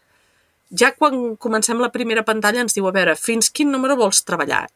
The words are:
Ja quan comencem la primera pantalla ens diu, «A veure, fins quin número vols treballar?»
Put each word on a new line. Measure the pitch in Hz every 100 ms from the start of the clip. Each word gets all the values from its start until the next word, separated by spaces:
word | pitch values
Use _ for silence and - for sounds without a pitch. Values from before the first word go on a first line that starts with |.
| _ _ _ _ _ _ -
Ja | 180 247
quan | 254 302 262 240 220
comencem | 240 220 214 233
la | 247
primera | 240 240 220
pantalla | 220 220 214 233
ens | 233
diu, | 202 190
«A |
veure, | 190 175 156
fins | - 226 214
quin | - 294
número | 269 262 277
vols | 208 -
treballar?» | - 170 147 127 -